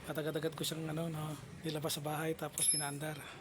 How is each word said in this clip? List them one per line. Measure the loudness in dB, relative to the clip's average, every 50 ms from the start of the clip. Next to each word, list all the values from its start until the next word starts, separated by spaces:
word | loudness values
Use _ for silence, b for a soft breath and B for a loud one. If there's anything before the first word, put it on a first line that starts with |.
| -4
agad-agad | -2 -2 0 0 2 2 2 2 2
ko | 0 0
siyang, | -2 0 0 0 -2 0
ano, | 0 0 0 0
no, | 0 0 -2 -2 -4 -6 -8 -10 -12 -4 -4
nilabas | -2 0 2 2 2 0
sa | 2 0
bahay, | 0 2 2 2 2 2
tapos | 0 -2 0 2 4 4 4
pinaandar. | 4 4 2 -2 -2 -2 -2 -4 -4 -4 -8 -10 -12 -12